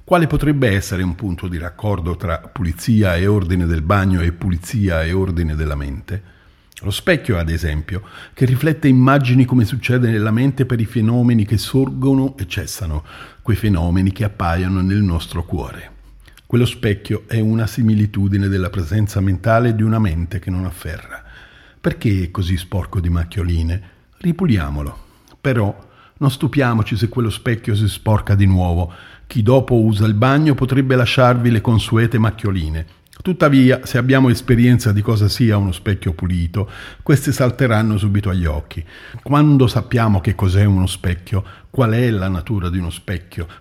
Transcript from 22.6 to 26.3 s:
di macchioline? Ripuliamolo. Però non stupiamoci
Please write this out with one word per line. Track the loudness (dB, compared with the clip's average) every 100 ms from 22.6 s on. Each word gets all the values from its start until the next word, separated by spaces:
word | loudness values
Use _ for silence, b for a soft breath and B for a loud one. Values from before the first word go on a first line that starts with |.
| -4 -8 -6 -4
di | -2
macchioline? | -2 -4 -4 -2 -2 -2 -4 b b b _
Ripuliamolo. | -4 -2 0 0 -2 -6 -8 -12 b b b -6
Però | -2 0 -2 -4 B B B -4
non |
stupiamoci | -2